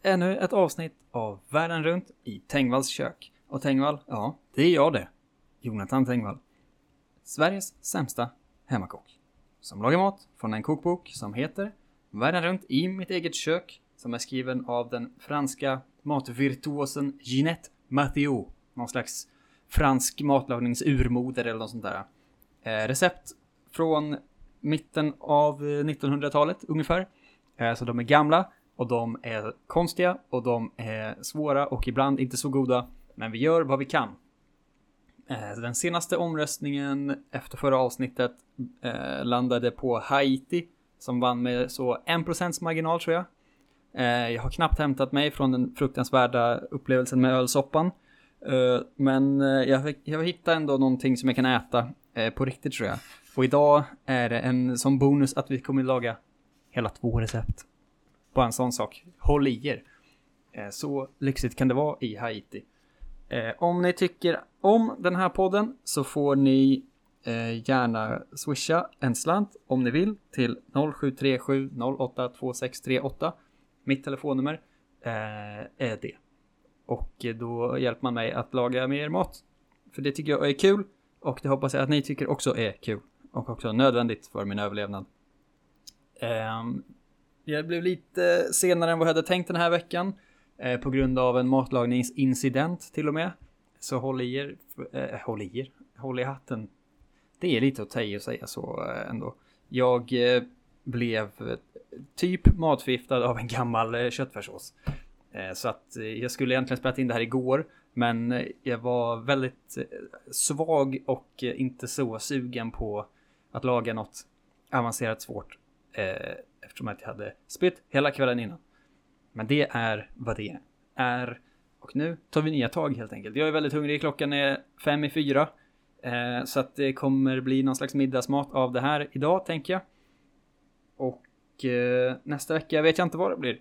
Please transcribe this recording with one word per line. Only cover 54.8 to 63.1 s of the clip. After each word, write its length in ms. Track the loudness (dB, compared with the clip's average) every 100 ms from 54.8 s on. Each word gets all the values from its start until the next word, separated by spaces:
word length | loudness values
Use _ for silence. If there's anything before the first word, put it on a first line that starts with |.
| 2 6
bonus 380 | 6 6 4 2
att 140 | -2
vi 80 | -4
kommer 240 | 0 0
laga 340 | 2 2 0 -6 _ _ _ _ _
hela 200 | -4 -4
två 300 | -2 0 0
recept. 460 | 0 -2 -4 -6 -6 _ _ _ _ _ _
Bara 120 | 0 0
en 80 |
sån 180 | 2 -2
sak. 340 | -2 -6 -8 -20 _
Håll 300 | 2 4 4
i 200 | 0 -4
er. 160 | -6 -8 _ _ _ _ _ _
Eh, 180 | -14 -12
så 400 | -8 -6 -6 -6 _
lyxigt 360 | -4 0 -2 2
kan 120 | 2
det 60 |
vara 240 | 2 0 -2
i 160 | -6 -6
Haiti. 500 | -8 -8 -12 -16 -18 _ _ _ -18